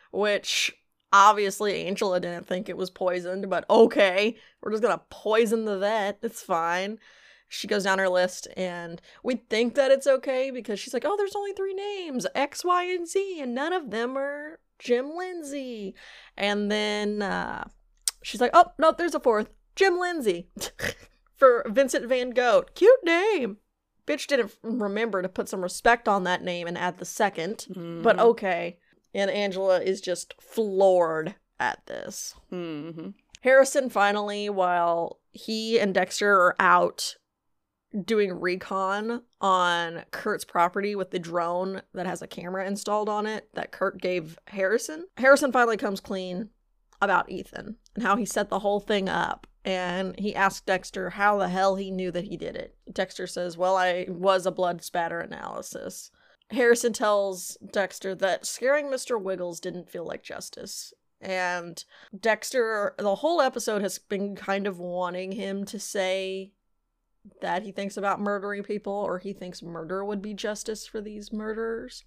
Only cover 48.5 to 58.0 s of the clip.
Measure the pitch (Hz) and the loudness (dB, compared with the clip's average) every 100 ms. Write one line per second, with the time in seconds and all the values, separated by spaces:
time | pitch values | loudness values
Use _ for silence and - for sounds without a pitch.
48.5 | 196 202 202 202 208 190 170 165 - - | 0 0 0 0 0 0 0 -2 -4 -12
49.5 | _ - 185 180 180 190 190 208 - 196 | _ -4 -4 -2 -4 -4 -4 -4 2 0
50.5 | - - 185 - 196 180 202 208 202 180 | 0 -2 -2 -4 -8 -8 0 2 2 0
51.5 | 185 196 190 190 185 185 175 - 170 - | 2 2 2 -4 -6 -4 -6 -6 -8 -8
52.5 | - - _ - 196 185 - 180 180 180 | -10 -12 _ -10 -6 -6 -6 -10 -6 -6
53.5 | 165 180 190 180 180 180 170 190 190 185 | -2 2 4 2 0 -4 0 4 4 2
54.5 | 185 175 175 - 175 165 170 - - - | 0 -2 -2 -6 -4 -2 -4 -8 -10 -10
55.5 | - - - 180 - - _ _ _ - | -10 -10 -12 -12 -14 -18 _ _ _ -6
56.5 | 233 240 233 240 208 214 202 196 180 - | 4 6 6 2 0 2 2 0 -4 -10
57.5 | - 190 208 185 - | -14 -6 -2 -2 -4